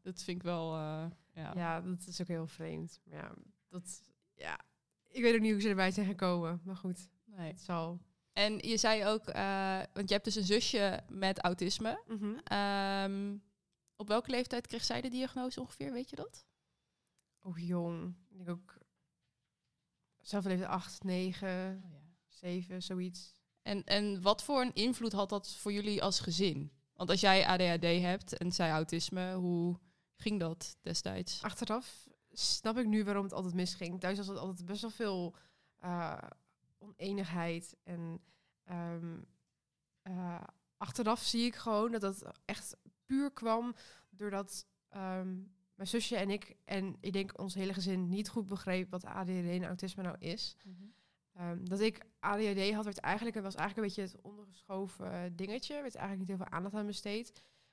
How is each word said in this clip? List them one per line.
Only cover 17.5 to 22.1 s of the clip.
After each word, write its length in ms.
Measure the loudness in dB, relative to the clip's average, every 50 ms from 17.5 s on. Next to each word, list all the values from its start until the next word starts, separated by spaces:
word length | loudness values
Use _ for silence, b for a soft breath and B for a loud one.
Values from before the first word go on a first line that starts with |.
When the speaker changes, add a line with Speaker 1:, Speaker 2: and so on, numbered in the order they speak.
| -8 -6
Speaker 2:
jong. 580 | -2 0 0 0 0 0 -2 -4 -6 -6 -8 -10 -14 _
Ik 80 | -18 -12
denk 120 | -8 -6
ook 280 | -6 -8 -8 -16 -20 -20 -20 _ _ _ _ _ _ _ _ _ _ _ _ _ _ _ _ _ _ _ _ _ _ _ _ _ _ _
zelf 240 | -10 -4 -2 0 2
leeftijd 240 | 2 2 2 2 0
acht, 340 | -2 -2 -2 -4 -10 -6 -2
negen, 800 | 0 0 0 0 0 -2 -4 -4 -2 -2 -2 -2 -4 -6 -8 -10
Speaker 1:
Oh, 80 | -14
ja. 80 | -18 -18 -20 -20